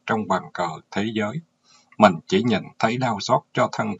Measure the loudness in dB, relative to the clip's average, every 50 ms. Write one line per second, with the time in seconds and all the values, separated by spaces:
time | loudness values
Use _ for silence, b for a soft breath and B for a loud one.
0 | -6 -4 -4 -2 -2 -2 -2 -2 -4 -6 -6 -6 -6 -6 -6 -10 -14 -8 -4 -4
1 | -4 -2 -2 -2 -4 -4 -4 -8 -12 _ _ _ b b b b b b b 4
2 | 6 6 6 4 -4 0 0 2 2 2 0 0 -2 -6 -6 -2 0 0 0 0
3 | -2 -2 -2 -4 0 0 0 0 0 _ 0 0 0 0 0 -4 -4 -4 -4 -2